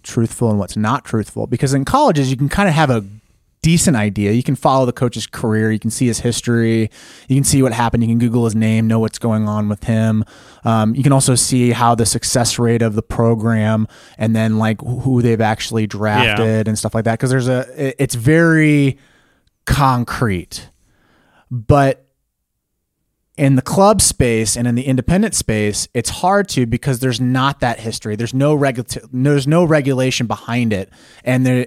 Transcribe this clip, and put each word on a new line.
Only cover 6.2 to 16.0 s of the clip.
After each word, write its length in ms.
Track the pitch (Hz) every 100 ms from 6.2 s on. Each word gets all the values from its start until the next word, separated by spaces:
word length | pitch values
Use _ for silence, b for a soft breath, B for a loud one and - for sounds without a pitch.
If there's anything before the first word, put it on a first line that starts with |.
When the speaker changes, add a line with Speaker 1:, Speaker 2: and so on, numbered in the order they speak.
Speaker 1:
history. 680 | 120 117 - 117 113 113 110 B B B B
You 80 |
can 80 | 135
see 200 | 135 139
what 100 | 131
happened. 320 | 117 117 120
You 40 | 113
can 100 | 117
Google 240 | 120 120
his 100 | 117
name, 320 | 110 110 110 113
know 140 | 113
what's 180 | 110 -
going 300 | 117 110 107
on 200 | 107 104
with 140 | 104
him. 420 | - 113 110 110 - B B B
Um, 300 | 113 113 110
you 80 | 123
can 80 | 143
also 240 | 135 135
see 360 | 123 - 131 123
how 240 | 113 120 113
the 100 | 113
success 540 | 117 - 127 117 -
rate 200 | 117 117
of 140 | 113
the 80 | 107
program 840 | - - 117 113 110 113 107 110 110 B B B
and 180 | 110 113
then, 220 | 110 110
like, 220 | 110 107
wh-, 200 | - 123
who 180 | 135 123
they've 200 | 117 110
actually 480 | 110 107 - 113 104
drafted 800 | 98